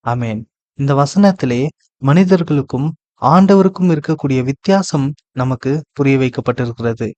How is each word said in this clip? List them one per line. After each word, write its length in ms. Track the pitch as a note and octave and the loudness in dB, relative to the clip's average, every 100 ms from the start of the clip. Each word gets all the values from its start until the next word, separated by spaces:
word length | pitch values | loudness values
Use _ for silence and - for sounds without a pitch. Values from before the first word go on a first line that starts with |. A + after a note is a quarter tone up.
| A#2+ | -4
ஆமென். 380 | A#2+ A#2 A2 A2+ _ _ | -4 -4 -6 -10 _ _
இந்த 200 | - C#3 | -6 -2
வசனத்திலே 720 | C#3 C#3+ G3 G3+ F#3 C3 A#2+ D3 _ _ _ | 0 0 4 2 2 -2 -2 -4 _ _ _
மனிதர்களுக்கும் 960 | C3+ D#3+ F#3 F#3 F3 C#3+ C3+ B2+ D3+ D#3 _ _ | 2 4 4 2 2 -2 -2 -4 -4 -8 _ _
ஆண்டவருக்கும் 760 | B2+ E3+ G3 G3 F#3+ F#3+ F3+ D#3 | 2 4 6 4 4 0 0 0
இருக்கக்கூடிய 460 | - D#3 C#3+ C3 | -2 -4 -2 -2
வித்தியாசம் 680 | B2+ C#3 - G3 F3+ D3+ C#3 D3 _ | -2 -4 0 0 0 -2 -4 -6 _
நமக்கு 500 | C3 B2+ B2+ C3 D3+ - | -6 -4 -4 -4 -4 -6
புரிய 240 | - C#3 C3+ | -2 0 2
வைக்கப்பட்டிருக்கிறது. 920 | C3 B2+ B2+ A#2 A#2+ A#2 A#2 A2+ A2 | 0 -2 -4 -4 -6 -4 -6 -4 -8